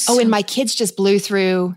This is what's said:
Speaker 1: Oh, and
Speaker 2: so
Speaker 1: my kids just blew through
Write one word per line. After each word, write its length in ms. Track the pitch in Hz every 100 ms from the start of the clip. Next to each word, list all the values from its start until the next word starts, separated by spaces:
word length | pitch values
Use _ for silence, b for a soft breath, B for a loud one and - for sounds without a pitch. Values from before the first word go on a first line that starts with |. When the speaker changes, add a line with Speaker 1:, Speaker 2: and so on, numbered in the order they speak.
| -
Speaker 1:
Oh, 60 | 247
and 80 | 226
Speaker 2:
so 40 |
Speaker 1:
my 120 | 214
kids 320 | 196 - 262
just 220 | - 208 -
blew 240 | 196 202
through 560 | 202 196 185 185 180